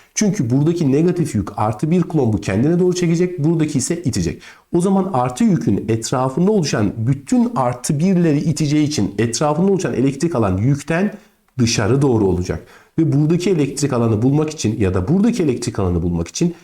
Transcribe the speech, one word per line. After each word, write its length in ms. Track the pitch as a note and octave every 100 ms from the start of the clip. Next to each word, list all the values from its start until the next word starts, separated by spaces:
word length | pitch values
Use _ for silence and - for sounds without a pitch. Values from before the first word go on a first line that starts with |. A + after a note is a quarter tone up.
| -
Çünkü 360 | - G#3+ - A#2+
buradaki 420 | C3 D3 E3+ C#3+
negatif 420 | C3+ E3+ F3 D3
yük 140 | G#2+ F#2+ -
artı 340 | G#2+ A#2 D#3
bir 120 | F3
kulombu 380 | E3 D#3 B2 G#2+
kendine 380 | - G2 C#3+ F3
doğru 160 | F3+
çekecek, 500 | F3+ F3 E3 F3+ F3
buradaki 340 | D3 E3 D3+ C#3
ise 240 | - E3+
itecek. 400 | C#3+ G#2 E2 D2 - - _
O 60 | E3+
zaman 300 | F#3+ G3 F#3+
artı 320 | B2+ B2+ -
yükün 400 | A#3 D#3+ - G2 A2
etrafında 640 | A2+ - C3+ C3 D3 F3+
oluşan 420 | G#3+ D3 C#3 G2+ -
bütün 560 | A2+ C3+ - B3+ A#3 B3
artı 420 | B2 B2 - C#3+
birleri 400 | F3+ F3+ E3+ D3
iteceği 480 | D#3+ - D3+ D3+ D3
için 280 | D3 G2+ -
etrafında 540 | A#2 - D3+ D3+ F#3+
oluşan 220 | F#3+ E3
elektrik 400 | A2+ C3+ C#3 E3+
alan 220 | C3 G#2 F#2
yükten 580 | A#2 C#3 - E3 G3+ - - _ _ -
dışarı 440 | A#2 - C#3+ C3
doğru 240 | C#3+ A2+ G2
olacak. 400 | F2 F2+ E2+ - - _ -
Ve 140 | D#3+
buradaki 380 | C3+ D3+ E3+ G3+
elektrik 420 | F3 C#3 - C#3
alanı 300 | B2 A#2 G#2
bulmak 280 | B2 C#3+ D#3
için 300 | D3+ G#2+ A2
ya 140 | F#2+
da 140 | F#2 F2+
buradaki 340 | F3+ A3+ A#3
elektrik 360 | D#3+ A#2+ - G#2+
alanı 240 | F#2 F2
bulmak 260 | F2 E2+ E2
için 260 | - E3+ -